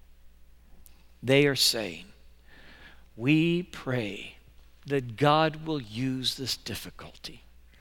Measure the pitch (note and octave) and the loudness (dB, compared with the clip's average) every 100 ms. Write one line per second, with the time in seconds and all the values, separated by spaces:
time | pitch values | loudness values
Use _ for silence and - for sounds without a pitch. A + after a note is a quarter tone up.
0 | - - - - - - - - - - | -20 -20 -20 -20 -20 -20 -20 -20 -20 -20
1 | - - A#2+ C#3 C#3+ C3+ - A#2 G2+ D#2+ | -20 -6 4 6 6 4 2 0 -4 -8
2 | F2+ - - - - - - - - - | -14 -20 -20 -20 -20 -20 -20 -20 -20 -20
3 | - - B2 D#3 E3+ E3+ F3+ - C3+ B2+ | -20 -4 2 4 4 0 -4 -8 -4 -2
4 | G#2 G2+ - - - - - - - C#3 | -4 -8 -12 -18 -20 -20 -20 -20 -4 -4
5 | B2 G#2+ D3 D3+ D#3+ D#3 D#3+ D3+ G#2+ A2 | -4 2 4 6 4 0 -6 -6 -6 -4
6 | C3 C3 B2 - B2+ - - G#2 F#2 - | -2 -2 -4 -4 -6 -6 -8 -10 -10 -14
7 | - - - - - - - - | -18 -16 -16 -16 -20 -20 -20 -20